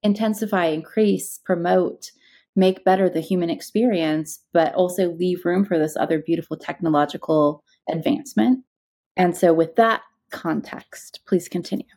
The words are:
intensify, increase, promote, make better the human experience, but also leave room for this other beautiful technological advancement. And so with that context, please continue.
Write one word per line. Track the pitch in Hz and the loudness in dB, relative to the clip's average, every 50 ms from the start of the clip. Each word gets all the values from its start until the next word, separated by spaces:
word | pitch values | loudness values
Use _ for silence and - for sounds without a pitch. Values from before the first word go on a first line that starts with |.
| - | 0
intensify, | 208 202 208 220 220 214 208 220 202 202 190 175 | 0 0 0 0 -2 -2 -2 -4 -2 0 0 0
increase, | 165 156 156 156 - - - 220 208 196 185 - - - - | 0 -2 -4 -6 -6 0 0 2 2 2 0 -4 -8 -14 -16
promote, | _ - 185 170 170 175 185 185 180 - - - - - _ _ _ _ _ _ _ _ _ | _ -4 -4 -2 0 2 2 2 2 0 -4 -8 -18 -20 _ _ _ _ _ _ _ _ _
make | 196 185 190 185 - _ | 2 2 2 2 2 _
better | - 185 190 196 180 | 2 2 4 2 0
the | 175 160 | 0 -2
human | 156 - 190 180 175 170 | -4 -2 -2 -2 -2 -2
experience, | 165 - - - _ 214 233 254 214 175 160 156 156 156 156 156 - - _ _ | -4 -6 -8 -6 _ 0 0 2 2 0 0 0 -2 -2 -4 -6 -12 -18 _ _
but | _ 170 160 - - | _ 2 2 2 2
also | - 185 180 180 - 190 175 175 | 0 0 0 0 0 -2 -2 -2
leave | 165 175 180 180 180 - | -2 -2 -2 -2 -2 -2
room | 175 175 185 202 | -2 0 0 0
for | 196 185 160 | 0 0 0
this | 156 156 156 | 0 -2 -2
other | - - - 165 156 | -4 -2 0 -2 -2
beautiful | 156 - 170 165 165 _ 156 156 | 0 -2 -4 -4 -4 _ -12 -12
technological | - - 143 - - 165 156 147 147 147 - 160 - - 160 156 151 147 151 - _ _ _ _ _ - | -10 -12 -10 -4 -2 0 2 2 2 0 -2 -10 -4 0 2 4 4 2 0 -2 _ _ _ _ _ -6
advancement. | 170 165 156 - - - - - - - 214 247 254 262 - _ _ _ _ _ _ _ _ _ _ | -6 -4 -2 -2 -2 -2 -4 -6 -2 0 2 2 2 0 -2 _ _ _ _ _ _ _ _ _ _
And | - 185 175 170 - | 0 0 0 2 2
so | - 175 165 | 4 4 4
with | 160 165 160 - - | 4 2 0 2 2
that | 226 226 220 - - _ _ _ _ _ | 4 4 2 -2 -6 _ _ _ _ _
context, | - - - 170 156 151 147 - - 143 - _ - - - - _ - _ | -18 -8 -4 -4 -4 -4 -4 -8 -14 -16 -16 _ -20 -20 -20 -20 _ -20 _
please | - - 180 170 - | -2 -2 -2 -2 -2
continue. | - 180 175 - - - - _ _ | -8 -8 -6 -6 -8 -8 -8 _ _